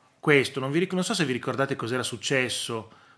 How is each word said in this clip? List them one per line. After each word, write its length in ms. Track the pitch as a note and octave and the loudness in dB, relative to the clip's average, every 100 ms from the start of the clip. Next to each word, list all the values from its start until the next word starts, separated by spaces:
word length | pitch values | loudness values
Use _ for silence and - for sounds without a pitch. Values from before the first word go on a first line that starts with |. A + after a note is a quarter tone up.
| _ _ | _ _
questo. 400 | - C#3+ A#2+ - | 4 6 4 -2
Non 120 | C3 | 0
vi 80 | D#3 | 0
ric-, 120 | F#3 | 0
non 140 | F#3 F3+ | 0 -2
so 80 | |
se 100 | G3 | 0
vi 80 | C#3+ | 0
ricordate 460 | A#2+ C3 A#2+ C3+ B2+ | 0 -2 0 0 -2
cos'era 260 | A#2 B2+ | -4 -4
successo 880 | A#2 A#2 - C#3 A#2+ - - A#2 G2+ - - | -4 -6 -2 0 0 -4 -6 -6 -8 -20 -20